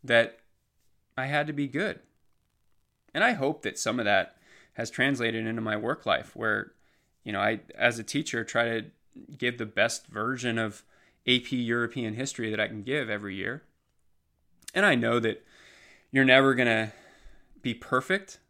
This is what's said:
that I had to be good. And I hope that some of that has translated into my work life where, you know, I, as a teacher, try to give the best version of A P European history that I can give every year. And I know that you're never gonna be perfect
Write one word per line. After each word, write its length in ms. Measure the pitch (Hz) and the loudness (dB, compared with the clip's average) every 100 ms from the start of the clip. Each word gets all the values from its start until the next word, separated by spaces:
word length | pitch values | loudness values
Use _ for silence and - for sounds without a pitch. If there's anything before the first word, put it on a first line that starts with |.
that 340 | 117 117 117 - _ _ _ _ _ _ _ - | 4 4 4 -2 _ _ _ _ _ _ _ -6
I 100 | 131 | -2
had 220 | 147 151 | -2 -2
to 40 | |
be 140 | 143 143 | -4 -4
good. 320 | 131 208 - _ _ _ _ _ _ _ _ _ _ _ | -2 -6 -6 _ _ _ _ _ _ _ _ _ _ _
And 120 | 151 | 0
I 80 | 220 | 2
hope 300 | 233 135 - | 2 0 0
that 140 | 107 - | -4 -4
some 220 | - 120 | -2 0
of 60 | |
that 320 | 104 98 90 _ _ - _ | 2 2 2 _ _ -20 _
has 140 | - 113 | -8 -8
translated 600 | - 131 131 117 113 110 | 0 0 2 -2 -2 -4
into 120 | 113 | -4
my 160 | 110 104 | -2 -2
work 300 | 113 151 - | -2 -4 0
life 300 | 85 - - | 0 -2 -6
where, 380 | 113 104 - _ _ _ _ _ | -2 -2 -4 _ _ _ _ _
you 80 | - | -8
know, 80 | 101 | -2
I, 220 | 104 110 - | 0 -2 -8
as 240 | - 120 117 | 0 0 0
a 60 | |
teacher, 400 | 110 143 - 117 | -6 -6 -4 -4
try 220 | 113 120 117 | -2 0 0
to 180 | 113 110 _ _ - - 143 | -2 -6 _ _ -20 -20 -4
give 220 | 123 120 | -4 -4
the 80 | 113 | -6
best 400 | - 117 - - | 0 0 0 -10
version 520 | 104 113 127 123 113 | -4 -4 -2 -2 -2
of 260 | 110 101 _ _ _ _ - | -2 -6 _ _ _ _ 2
A 140 | 127 | 2
P 160 | 123 127 | 2 -4
European 580 | 120 117 117 131 113 | 0 0 -2 -4 -6
history 340 | 107 135 - 113 | -6 -8 -6 -4
that 100 | 107 | -2
I 80 | 107 | -4
can 140 | 110 | -4
give 280 | 101 147 117 | -4 -4 -2
every 240 | 104 101 | -6 -6
year. 280 | 95 98 135 _ _ _ _ _ _ _ _ _ _ - | -6 -6 -8 _ _ _ _ _ _ _ _ _ _ -6
And 140 | - 202 | 2 4
I 80 | |
know 260 | 127 117 120 | 4 2 2
that 240 | 113 - _ - - - - - _ | 0 -4 _ -20 -20 -20 -20 -20 _
you're 140 | 135 | 2
never 300 | 131 131 135 | 8 8 8
gonna 380 | 127 120 113 110 - - - - - _ - | 4 4 2 0 -8 -20 -20 -20 -20 _ -10
be 140 | - | -6
perfect 640 | 117 - 131 131 190 196 - | -6 -2 -2 0 -2 -2 -20